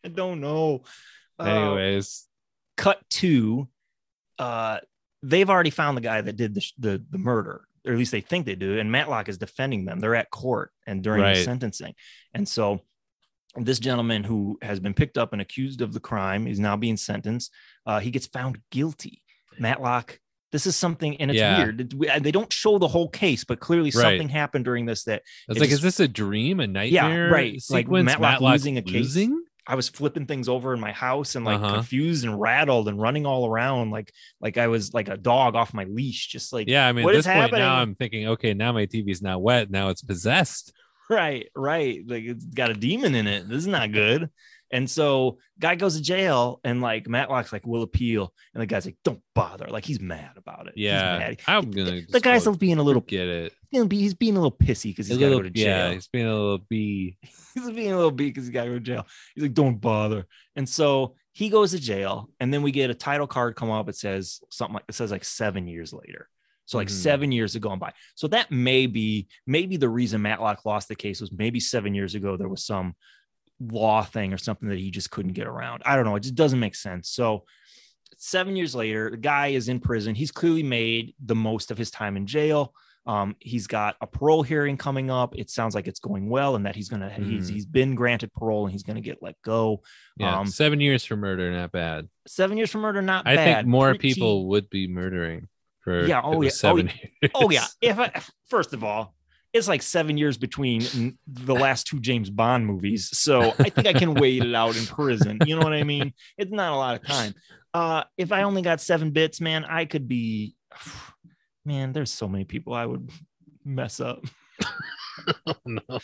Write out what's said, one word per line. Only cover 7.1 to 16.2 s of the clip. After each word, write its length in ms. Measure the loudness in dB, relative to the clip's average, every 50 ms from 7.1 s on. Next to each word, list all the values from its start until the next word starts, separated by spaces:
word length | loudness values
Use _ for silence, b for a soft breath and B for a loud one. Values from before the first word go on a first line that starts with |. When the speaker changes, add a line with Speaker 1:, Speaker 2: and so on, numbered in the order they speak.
| -8
Speaker 1:
murder, 500 | -4 -2 0 0 0 -2 -4 -10 -14 _ _ _ _ _
or 80 | -2 0
at 40 |
least 140 | 0 0 0
they 100 | -2 -6
think 240 | -4 _ -4 -4 -2
they 100 | -4 -6
do. 220 | -4 -4 -2 -2
And 140 | -2 0 0
Matlock 380 | 0 0 0 0 -4 -4 -4 -6
is 80 | -8 -10
defending 460 | -10 -12 _ -6 -4 -2 -2 -4 -4
them. 140 | -6 -6 -2
They're 160 | 0 0 2
at 140 | 0 0 _
court 420 | -8 -8 -4 -2 -2 -2 -4 -8 _ _ _
and 180 | -8 -8 -4 -2
during 180 | 0 2 4 4
Speaker 2:
Right. 120 | 6 6
Speaker 1:
the 60 | 4 2
sentencing. 520 | 0 -2 -4 -4 -6 -8 -8 -14 -14 -16 B B B B B B B B
And 140 | -6 -4
so 340 | -4 -2 -2 0 0 -2 -4 _ _ _ _ _ _ _ _ _ _ _ _ _ _ _
this 240 | -6 0 0 0 0
gentleman 440 | 0 0 0 0 0 0 0 -2 -2
who 360 | -2 -2 -2 -2 -2 -4 -6
has 180 | -6 -8 -6 -4
been 140 | -4 -4 0
picked 240 | 0 0 0 _
up 160 | -2 -2 -2 -2
and 80 | -8
accused 400 | -8 -8 -6 -6 -6 -6 -4 -6
of 120 | -6 -4 -6
the 60 | -10
crime 460 | -8 -6 -4 -2